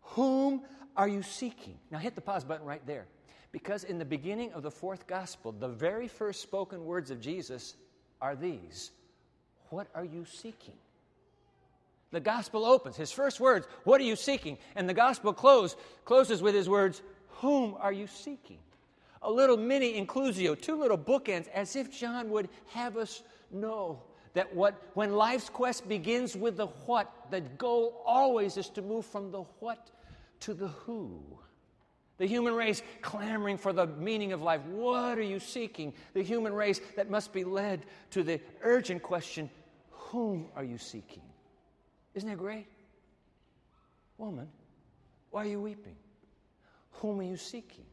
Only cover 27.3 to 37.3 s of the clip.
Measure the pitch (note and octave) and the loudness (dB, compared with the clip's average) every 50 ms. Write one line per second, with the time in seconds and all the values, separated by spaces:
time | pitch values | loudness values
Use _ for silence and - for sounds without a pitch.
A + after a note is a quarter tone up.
27.3 | F#3+ F#3 D#3 B2+ C3 C#3+ B3 A#3+ A#3+ A#3+ A3+ A#3 A#3 A#3 - A#3 A#3+ C4 C#4 C4+ | -6 -6 -6 -6 -8 -4 0 2 2 2 2 0 -2 -2 2 4 6 6 6 6
28.3 | B3 A3 G3+ G3 - G3 F#3 - - G#3 F#3 G3+ A3 A3+ G#3 - - G3+ G3+ F#3+ | 4 4 2 0 -2 -4 -8 -6 -8 -10 -6 -4 -4 -4 -6 -6 -8 -8 -8 -6
29.3 | F3 G3 F3+ - - - A3 A#3 A3+ - - - - - - - - - - _ | -8 -10 -10 -12 -16 -12 -10 -10 -10 -10 -12 -20 -20 -20 -20 -20 -20 -20 -20 _
30.3 | _ _ - - G#3 E3 G3 F#3 D3 - - A3+ A#3 A3 F3+ G#2+ F2 D#2 C#2+ C#2+ | _ _ -10 -10 -6 -6 -6 -8 -8 -10 -10 -10 -8 -8 -8 -10 -10 -14 -16 -18
31.3 | C2+ - - - _ _ _ _ _ _ _ _ _ _ _ _ _ - F#3 F#3+ | -20 -20 -20 -20 _ _ _ _ _ _ _ _ _ _ _ _ _ -2 0 0
32.3 | A3+ A#3+ A#3 A#3+ A#3 A#3 A3+ A3 G#3 - - - - - - - - G#3 G3+ G#3+ | 2 2 2 2 2 2 2 0 0 -2 -4 -14 -16 -12 -12 -8 -6 -6 -4 -4
33.3 | A3 G#3+ G#3 G3+ G3 - - G3 F#3 F#3 F3+ E3 D3+ D3 E3 G#3+ A3+ G#3+ G#3 G3 | -2 -2 0 -2 -2 0 0 0 4 4 2 2 0 -4 -2 -2 0 0 0 -2
34.3 | F#3+ D#3 D#3 E3+ E3 D3+ C#3 D#3+ F#3 G#3+ A#3 B3 B3 B3 B3 B3 A#3+ A3+ G#3+ G3+ | -4 -2 2 2 2 2 0 -6 -6 -2 0 0 0 0 0 0 -2 -2 -2 -2
35.3 | G3 G3 G3 - - B3+ A#3 G3 - - D#3 D3 - - - - - F#3+ G3 E3+ | -4 -6 -6 -6 -6 -6 -6 -6 -6 -8 -8 -8 -10 -12 -20 -4 -2 -2 0 0
36.3 | A#3 A#3 A3 G#3+ G3+ G#3 G#3 G#3 F#3+ G3 - - - G#3 G3 - G3 G#3+ G3+ - | 0 0 0 0 0 0 2 2 2 0 -4 -8 -4 -4 -2 0 0 -2 -2 -2